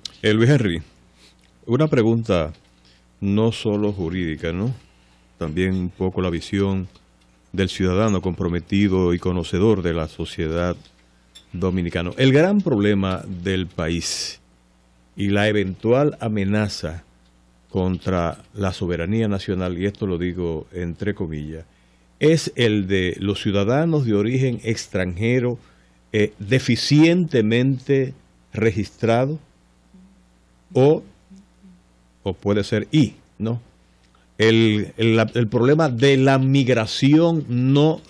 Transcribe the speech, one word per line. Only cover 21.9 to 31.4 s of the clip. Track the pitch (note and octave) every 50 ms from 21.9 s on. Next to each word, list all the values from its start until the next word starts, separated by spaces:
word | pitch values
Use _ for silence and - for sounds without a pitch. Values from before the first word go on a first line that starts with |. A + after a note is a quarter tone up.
| _ _ _ _ _ -
es | C#3+ D#3 E3 D#3 - - -
el | - A#2+ A2 G#2+ G#2 F#2+
de | F#2 G2 F#2+ F#2 F2+ - -
los | F#2+ G2+ G2 -
ciudadanos | - A2 G2 G2+ G2+ G#2 B2 D3 E3 E3+ D#3+ D3+ C3+
de | A2+ G#2
origen | G2+ G2+ A#2 B2+ C3 C3 C3 A#2+ G2+ -
extranjero, | A2+ A2 - - - - F#2+ F#2 F2+ F2 E2+ A2 A#2 B2 B2+ A#2+ B2 A#2+ - - _ _ _ _ _ _ _ _ - -
eh, | G#2+ G#2 G#2 - -
deficientemente | G#2 G2 B2+ C3 - - A#2 - - - C#3+ D3 D#3+ E3 E3+ F3+ F3 D3+ - A#2 G#2 G#2+ A2+ A#2+ B2+ C3+ C#3 B2+ - - C#3 C3+ C3 C3+ C3+ - _ _ _ _ _ _ -
registrado | A2 A2 A2+ G2+ A2+ G2 - - - - A2 A#2 A#2+ C3 C#3+ D#3 D#3 - _ _ _ _ _ _ _ _ _ _ - - _ _ _ _ _ _ _ _ _ _ _ _ - -
o, | C3 C3 D3 D#3+ - - - - _ _ - F#3+ -